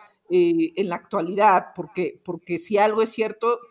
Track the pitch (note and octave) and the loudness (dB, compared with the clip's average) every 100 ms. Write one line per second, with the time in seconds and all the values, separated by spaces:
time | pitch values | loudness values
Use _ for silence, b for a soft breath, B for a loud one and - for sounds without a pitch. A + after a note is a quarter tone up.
0 | b b _ F3+ E3+ E3 D#3+ - G3 F3 | b b _ 2 4 2 0 -2 -4 -4
1 | - G3+ E3+ G3 G#3+ F#3 - - E3 - | -6 -6 -4 2 4 4 0 -12 -10 -6
2 | E3 - - E3 - E3+ - G3+ G#3+ G#3+ | -6 -6 -12 -12 -6 -6 -2 2 2 2
3 | A3 A3+ A3 G#3 A3+ A#3 G3 | -2 -2 -6 -2 -2 -4 -6